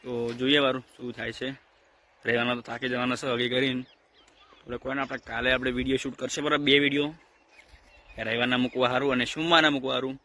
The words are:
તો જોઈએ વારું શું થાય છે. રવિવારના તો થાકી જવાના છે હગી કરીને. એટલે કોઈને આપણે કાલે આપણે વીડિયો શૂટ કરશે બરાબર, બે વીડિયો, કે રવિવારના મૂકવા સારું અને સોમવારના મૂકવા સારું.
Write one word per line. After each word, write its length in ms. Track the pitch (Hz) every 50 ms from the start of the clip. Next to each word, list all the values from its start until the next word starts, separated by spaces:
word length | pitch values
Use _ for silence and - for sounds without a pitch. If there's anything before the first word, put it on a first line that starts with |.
| -
તો 80 | 127 123 120 117 117 120 120
જોઈએ 200 | 127 131 143 147 139
વારું 180 | 131 131 131 123 _
શું 180 | _ - 123 123 117 117
થાય 160 | 113 117 113 -
છે. 80 | 127 131 135 - _ _ _ _ _ _ _ _ _ _ _ _ _
રવિવારના 320 | 113 117 117 120 120 123 120
તો 40 | 117 -
થાકી 240 | 117 117 131 127
જવાના 280 | 123 123 123 123 123 120
છે 60 | - 139 123
હગી 180 | 120 120 120 123
કરીને. 300 | 127 135 135 127 127 131 - _ _ _ _ _ _ _ _ _ _ - _ - -
એટલે 140 | - - 123 120
કોઈને 200 | - 131 135 139
આપણે 240 | 139 131 135 127 _ -
કાલે 200 | 113 117 120 127
આપણે 220 | 131 127 127 131 123 123
વીડિયો 240 | 127 131 131 131 -
શૂટ 120 | 139 131 -
કરશે 200 | 131 123 - 151
બરાબર, 240 | 143 151 151 147 147
બે 80 | 143 139 143 143
વીડિયો, 260 | 139 143 143 147 147 156 - _ _ _ _ _ _ _ - - _ - - _ _ - - _ - -
કે 60 | - 110 110
રવિવારના 360 | 113 117 120 123 127 123 123
મૂકવા 280 | 123 - 127 127 123
સારું 200 | 123 127 139 143 131
અને 120 | 123 120 - -
સોમવારના 420 | 156 160 165 170 165 156 151 143
મૂકવા 200 | 139 127 131 131
સારું. 200 | 127 131 131 135 135 _